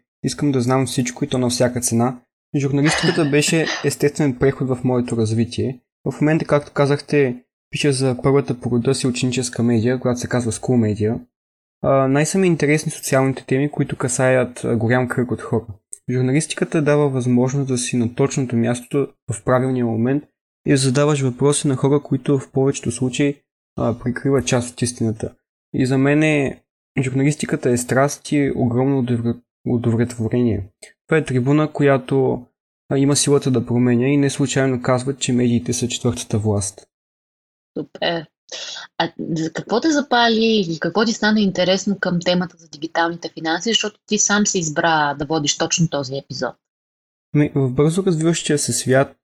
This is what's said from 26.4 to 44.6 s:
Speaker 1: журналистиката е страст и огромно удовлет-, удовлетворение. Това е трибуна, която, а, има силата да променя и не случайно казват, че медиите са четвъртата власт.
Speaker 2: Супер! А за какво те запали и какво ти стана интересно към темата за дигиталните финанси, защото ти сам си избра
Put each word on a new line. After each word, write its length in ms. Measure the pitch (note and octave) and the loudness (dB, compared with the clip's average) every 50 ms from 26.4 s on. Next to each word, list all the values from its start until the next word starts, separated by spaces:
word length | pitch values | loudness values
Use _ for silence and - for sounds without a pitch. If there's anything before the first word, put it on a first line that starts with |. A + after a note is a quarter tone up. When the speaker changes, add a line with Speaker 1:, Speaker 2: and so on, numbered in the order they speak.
| C3+ C3 - - _ _ _ _ _ _ - D3 | 0 -2 -6 -10 _ _ _ _ _ _ -4 -4
Speaker 1:
журналистиката 680 | C3 C3 B2+ C3+ C3+ D3 D3 - - - - D3 - C3 | -4 -2 0 0 2 0 0 -2 -4 -4 -4 -2 0 0
е 60 | B2 | 0
страст 560 | A#2+ B2 - - C3 C#3 D3 - - - - | 0 0 0 2 2 2 0 -2 -6 -6 -2
и 200 | D3+ D3 C#3+ C3+ - | 0 0 0 0 0
огромно 420 | B2+ B2+ A#2 A#2 A#2+ C3 C#3 C#3 C3+ | 0 -2 0 0 0 0 0 0 0
удовлет-, 440 | A#2+ A#2+ B2 A2+ A2+ A#2 A#2+ - _ _ _ _ - B2+ | 0 0 -2 -2 -2 -2 -4 -6 _ _ _ _ -4 -2
удовлетворение. 1000 | B2 A#2 A#2 A#2+ A2+ A2+ A#2+ A#2+ - - A2 A2 B2 B2 B2 A#2 G2+ G#2 G2 - _ _ - - _ _ _ - | -2 0 0 0 0 0 0 -2 -2 -4 -4 -2 0 0 2 2 0 -2 -6 -10 _ _ -20 -20 _ _ _ -2
Това 100 | D#3+ D#3+ | -2 -2
е 60 | C#3+ | 0
трибуна, 480 | - B2+ B2+ A#2+ C#3 C#3+ D3+ D#3 D3+ | 0 -2 0 0 0 0 0 0 -2
която, 720 | - - D3 C#3+ C#3 C3 C3 - C#3 C3+ C3 B2+ B2 B2 B2 - _ _ _ _ _ _ _ - | 0 2 2 4 4 2 0 0 0 0 0 0 -2 -4 -8 -14 _ _ _ _ _ _ _ -4
а, 100 | C3+ C3+ | 0 2
има 180 | C#3 C#3 D3 | 2 2 2
силата 340 | C3+ - C#3 C#3+ C#3 - C#3+ | 2 2 2 2 2 2 2
да 160 | B2+ A#2 A2 | 0 0 0
променя 420 | - A#2+ A#2+ B2 B2 B2 A#2 B2 C3+ | 0 0 2 2 4 4 2 2 2
и 80 | D3 | 2
не 140 | C#3+ C#3 C#3 | 2 2 0
случайно 520 | - - C#3 B2+ - C#3 C3+ C3+ C3 B2 | 0 0 -2 0 0 0 0 0 0 -2
казват, 360 | B2 - B2+ B2 B2+ C#3 C3+ - | 0 0 0 0 0 -4 -6 -4
че 140 | - - | -2 0
медиите 400 | B2+ B2 B2 A#2+ A#2+ A#2 - - | 2 2 2 2 2 0 0 -2
са 160 | B2+ - A#2+ A#2 | -4 -4 -4 -4
четвъртата 500 | - - - B2 A#2 - - - - A2 | -4 -2 -2 -2 -2 -4 -6 -4 -4 -2
власт. 480 | G#2 G#2+ G2+ G2+ - - - - - _ _ _ _ _ _ _ _ _ _ _ _ _ _ _ _ _ - E3 | 0 0 0 0 -2 -4 -8 -14 -20 _ _ _ _ _ _ _ _ _ _ _ _ _ _ _ _ _ -12 -12
Speaker 2:
Супер! 480 | D3 - - - D#3 E3 E3+ E3 D#3 - _ _ _ - - - - - - - - - _ - | -12 -10 -8 -6 -4 -2 -2 -4 -6 -10 _ _ _ -18 -16 -14 -14 -14 -14 -16 -16 -10 _ -4
А 140 | E3 E3 - - - - E3+ | -4 -4 -4 -8 -6 -4 -4
за 180 | D#3 D#3+ D#3+ | -2 -4 -4
какво 280 | - - - - G3 A#3+ | -6 -8 -4 -2 -2 0
те 100 | - D#4+ | 2 2
запали 760 | D4+ D4 C#4+ - B3 A#3+ A#3 A#3 A3+ A3 A3+ A3+ A3 G#3+ F#3+ E3 | 2 0 0 2 2 2 4 4 4 2 2 2 2 2 0 0
и 100 | E3 D3+ | -2 -4
какво 240 | - E3+ - G#3 A#3 | -4 -2 0 0 0
ти 80 | A#3 | 0
стана 280 | A3 - G#3+ G#3+ G#3+ G#3+ | 0 0 2 2 4 4
интересно 560 | G#3 F#3+ F3+ - F3+ F3+ F#3+ G3 - G#3 G3 - | 2 2 2 2 2 2 2 0 0 -2 -2 -2
към 200 | - F#3 F3+ E3+ | -2 -2 -2 0
темата 360 | - F3+ F3+ F3+ F3+ F3 - _ | 0 0 0 0 0 -4 -8 _
за 100 | - - | -20 -20
дигиталните 600 | - D3 D#3+ E3 - E3+ E3 E3+ E3+ E3 - D#3+ - D#3+ | -16 -12 -10 -6 -2 -2 -2 -2 -2 -6 -10 -12 -10 -6
финанси, 300 | D#3+ D#3+ E3 F3 E3+ A3+ | -4 -4 -2 -2 -2 0
защото 320 | G#3+ - - G#3 - _ _ | 0 0 -2 -4 -8 _ _
ти 120 | - G#3+ G3+ | -4 -2 0
сам 280 | - - G3+ G#3 G#3 | 0 2 2 2 2
си 120 | - - | 0 0
избра 560 | F#3+ | -2